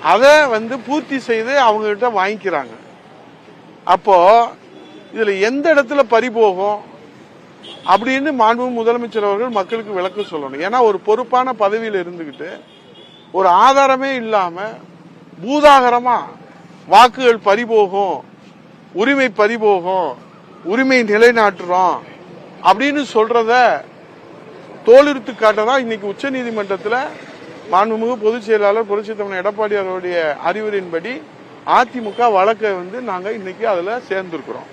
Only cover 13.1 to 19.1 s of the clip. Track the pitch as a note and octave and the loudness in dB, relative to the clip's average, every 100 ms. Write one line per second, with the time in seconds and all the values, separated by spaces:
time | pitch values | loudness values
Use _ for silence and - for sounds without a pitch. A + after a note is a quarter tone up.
13.1 | - - F3 F#3 F3 A#3+ C4+ C#4 C4 C4+ | -20 -10 0 2 6 6 6 4 2 -2
14.1 | C4 A3+ G#3+ F3+ E3+ G#3 A3+ - - - | -6 -2 -2 -2 -6 -12 -12 -20 -20 -20
15.1 | - - - F#3 D4 D4 C#4 B3 A#3+ B3 | -20 -20 -14 -4 2 6 6 4 0 0
16.1 | A3+ C#3+ - - - - - - F#3 B3 | -2 -4 -16 -20 -20 -20 -20 2 6 6
17.1 | B3+ C4 A#3 G3+ G3+ A#3+ A3 G3+ G3 G3+ | 4 0 2 2 0 2 2 2 0 -4
18.1 | C#3+ - - - - - - - E3+ A#3 | -6 -10 -20 -20 -20 -20 -20 -14 -4 0